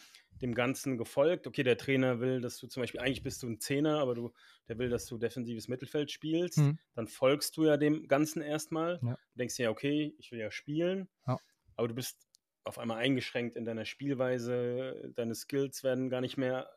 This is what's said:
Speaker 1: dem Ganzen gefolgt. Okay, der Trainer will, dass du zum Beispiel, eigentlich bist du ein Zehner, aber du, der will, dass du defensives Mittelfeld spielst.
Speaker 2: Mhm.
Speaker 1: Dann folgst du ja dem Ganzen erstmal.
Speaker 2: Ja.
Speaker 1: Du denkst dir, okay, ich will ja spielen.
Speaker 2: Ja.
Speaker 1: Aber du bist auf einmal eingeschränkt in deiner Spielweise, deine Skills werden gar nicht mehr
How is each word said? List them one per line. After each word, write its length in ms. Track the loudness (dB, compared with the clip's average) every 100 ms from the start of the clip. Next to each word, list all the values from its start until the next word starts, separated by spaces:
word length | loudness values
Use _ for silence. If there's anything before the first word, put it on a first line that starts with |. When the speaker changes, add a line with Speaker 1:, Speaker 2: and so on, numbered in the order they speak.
| -20 -20 _ -6
Speaker 1:
dem 140 | -2
Ganzen 440 | 2 2 0 -2 -2
gefolgt. 480 | -2 4 4 4 -2
Okay, 160 | 0
der 160 | 4 4
Trainer 400 | 4 4 4 2
will, 220 | 0 0
dass 180 | -2 -8
du 80 | -12
zum 160 | -6
Beispiel, 160 | -6 -2
eigentlich 240 | -2 -2
bist 220 | -4 -6
du 20 | -6
ein 140 | -6
Zehner, 400 | -2 2 2 2
aber 160 | 0 -2
du, 160 | -4 -10 -20 -20 -10
der 120 | -4
will, 100 | 0
dass 180 | 0 -2
du 120 | -4
defensives 500 | -4 -4 -6 -6 -6
Mittelfeld 420 | -6 -4 -4 -4
spielst. 480 | -4 -2 0 2 4
Speaker 2:
Mhm. 200 | 4 4 -6
Speaker 1:
Dann 120 | -8 -8
folgst 500 | 2 4 4 0 2
du 80 |
ja 120 | 4 6
dem 320 | 4 2 4
Ganzen 340 | 4 4 0
erstmal. 560 | -2 -2 -2 -2 -2 -2
Speaker 2:
Ja. 100 | -2
Speaker 1:
Du 240 | -4 _ -6
denkst 160 | -4
dir, 160 | 0 0
okay, 460 | 0 0 0 0 -6
ich 140 | -12
will 80 | -8
ja 100 | -6
spielen. 580 | -8 -4 0 0 0 -6 _ -4
Speaker 2:
Ja. 100 | -4 -4 _ _ -2
Speaker 1:
Aber 100 | -2
du 80 |
bist 320 | -2 -8 -12 _ _ _ _
auf 140 | -10 -6
einmal 200 | -4 0
eingeschränkt 580 | 2 2 0 -2 -2 -4
in 80 |
deiner 200 | -6 -4
Spielweise, 1300 | -6 -6 -4 0 2 0 0 0 0 -2 -4 -8 -8 -4
deine 180 | -4
Skills 480 | -4 -2 0 0 0
werden 280 | 0 0 0
gar 100 | -2
nicht 160 | -2 -2
mehr 340 | 0 0 -4